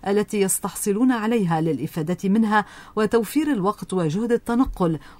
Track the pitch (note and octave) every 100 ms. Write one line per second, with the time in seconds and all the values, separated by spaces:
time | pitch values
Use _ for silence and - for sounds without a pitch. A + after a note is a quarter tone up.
0 | G3 G3+ G#3 D#4 F#3+ - F#3+ - G#3+ G3
1 | C4 A#3 G#3+ A#3+ F3 D#3+ D#3+ C#3+ E3+ E3
2 | D#3 F3 G3 G#3+ A3 G#3+ G3+ - - G#3+
3 | G#3+ A#3 G#3 C#4+ D4 A#3+ F#3 - F3+ F#3
4 | D#3+ F3+ A#3 A#3 - A#3 C4+ - E3+ D#3
5 | -